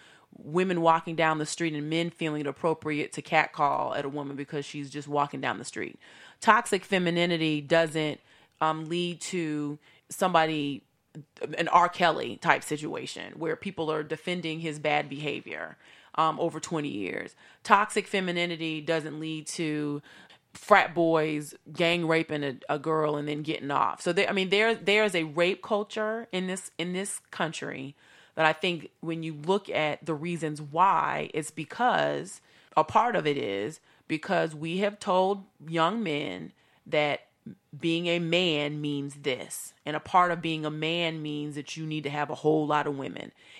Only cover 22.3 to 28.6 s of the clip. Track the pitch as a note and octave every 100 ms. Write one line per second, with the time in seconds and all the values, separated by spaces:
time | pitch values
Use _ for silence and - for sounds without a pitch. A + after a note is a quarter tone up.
22.3 | D3+ C#3+ B2+ - D3 D3+ D#3 D3+ D3 D3
23.3 | D3 D3+ - C#3+ C#3+ F2 - F3+ F3 -
24.3 | G3+ F#3+ G3 A3+ A3+ E3 G#3+ G#3+ F3 D#3+
25.3 | D3 F3 G3+ - G#3 G#3 A3 G#3+ A3+ A3+
26.3 | F#3 F#3 F#3+ - - F3 F3+ G3+ - -
27.3 | - E3 - - - C#3 - - - -
28.3 | - D#3+ D#3+